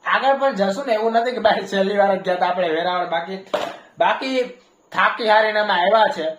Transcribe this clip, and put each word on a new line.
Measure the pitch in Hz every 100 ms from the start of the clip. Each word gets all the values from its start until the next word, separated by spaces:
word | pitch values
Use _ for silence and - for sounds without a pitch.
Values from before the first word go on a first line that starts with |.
આગળ | - 214 254 269
પણ | 269
જશું | 196 196 196 262
ને, |
એવું | 220 226
નથી | 226 240
કે | 226
ભાઈ | 214 196
છેલ્લી | - 196 190 202
વાર | 196
જ | 190
ગયા | 185
હતા | 180 180
આપણે | 180 170
વેરાવળ. | 160 180 180
બાકી, | 175 165 190 190 - - - - - -
બાકી | 175 220 262 262 240 - _ _ _
થાકી | 175 202 - 220
હારીને | 214 220 214
અમે | 214
આવ્યા | 180 180 220 208 175
છે. | 156